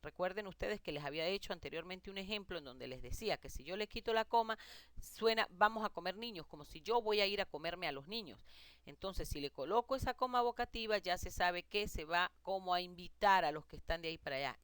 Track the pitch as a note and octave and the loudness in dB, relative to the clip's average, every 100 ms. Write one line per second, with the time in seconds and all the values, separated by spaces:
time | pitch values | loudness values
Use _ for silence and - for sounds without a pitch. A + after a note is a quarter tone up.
0 | D3+ - F3+ F#3+ G#3 F3 F#3+ G#3 - D3 | -16 -2 -2 0 -6 -4 -2 -2 -2 -4
1 | D3 D3 E3 G3 - F3+ D3 D#3 E3+ F#3 | -2 0 0 0 -2 -6 -6 -8 -8 -10
2 | F#3+ G3 F#3+ G#3 G3 F3+ C#3+ B2+ B2+ B2+ | -10 -10 -4 -6 -4 -8 -8 -10 -10 -8
3 | B2 - A3+ D#3+ C3 - C3+ F#3 G#3+ A3+ | -6 -4 0 -2 -2 -12 -8 -6 -4 -4
4 | A3+ A3 A3 A#3 A3+ A3 - - - - | 0 0 4 4 4 0 -6 -18 -18 -14
5 | - - A3 A3 G#3+ F3+ G#3 A3+ G#3+ - | -12 2 2 4 2 6 4 6 -2 -2
6 | F3 F#3 A#3 G3+ D#3 D#3+ D3 E3 D3+ A#3 | -4 -4 -6 -8 -10 -12 -14 -12 2 2
7 | G#3+ G#3 G3+ G3+ F3+ D3+ D#3+ F3 F3 C#3+ | 4 4 4 2 -2 -2 -4 -2 -2 -4
8 | C#3 A3 G3 G#2+ - - - - - C#3+ | -4 -6 -6 -12 -18 -20 -20 -20 -18 -8
9 | F#3+ F#3+ D3+ D#3 C#3+ - C#3 G#3+ A#3+ C4 | -6 -4 -4 -2 -4 -4 2 2 2 0
10 | B3+ B3+ B3+ B3 A#3+ A#3 A#3+ - A3 G#3+ | 0 0 2 4 2 2 -4 -4 0 0
11 | F#3 F3+ F#3 - F3+ F3 F3 G#3 G#3 - | 2 -2 -2 2 2 2 -2 -2 -2 -4
12 | D#3 E3+ F3+ - - F#3+ F#3 F3+ F3+ F3 | 0 2 2 -2 -4 -4 2 0 0 -8
13 | F3+ - G#3 F#3+ E3 D#3 - - - E3 | -12 2 8 8 8 0 -4 -14 -2 0
14 | E3 D#3+ - C3+ C#3 A#2 | 0 -4 -4 -2 -2 -4